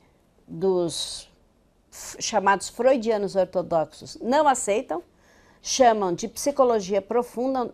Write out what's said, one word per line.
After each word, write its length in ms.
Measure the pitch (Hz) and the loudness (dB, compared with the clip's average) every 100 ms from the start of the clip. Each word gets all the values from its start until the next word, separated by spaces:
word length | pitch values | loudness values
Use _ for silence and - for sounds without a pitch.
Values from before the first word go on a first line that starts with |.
| _ _ _ _ - | _ _ _ _ -18
dos 840 | 165 190 180 170 - - - - _ _ _ _ _ _ | -2 0 2 0 -4 -8 -10 -16 _ _ _ _ _ _
f-, 320 | - - - | -20 -18 -10
chamados 480 | - 214 196 196 - | -2 0 2 2 -2
freudianos 680 | - 247 269 220 214 196 190 | 0 2 2 2 -2 0 0
ortodoxos 800 | 180 185 170 165 151 - - - | 0 -2 -2 -2 -2 -8 -18 -10
não 280 | 220 285 302 | 0 2 4
aceitam, 560 | 254 - 208 262 339 - _ _ _ _ _ | 2 0 -2 -2 -8 -10 _ _ _ _ _
chamam 500 | - - 247 214 190 | -8 4 4 6 0
de 140 | 175 220 | -2 -6
psicologia 720 | - 285 277 254 226 180 202 | -4 -4 2 2 2 0 -2
profunda, 720 | 196 233 240 - 254 262 233 | 0 -4 -2 -4 -4 -2 -6